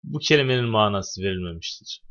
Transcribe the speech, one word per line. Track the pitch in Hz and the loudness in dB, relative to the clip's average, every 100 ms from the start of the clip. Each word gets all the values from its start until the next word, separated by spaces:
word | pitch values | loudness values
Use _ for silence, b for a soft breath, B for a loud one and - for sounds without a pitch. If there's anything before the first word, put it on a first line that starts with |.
Bu | - 147 | -8 -6
kelimenin | - 156 135 127 | 2 4 4 2
manası | 120 110 107 101 95 - | 2 4 4 2 -4 -4
verilmemiştir. | 95 92 90 85 - - - - - | -4 -2 -6 -8 -12 -14 -14 -16 -16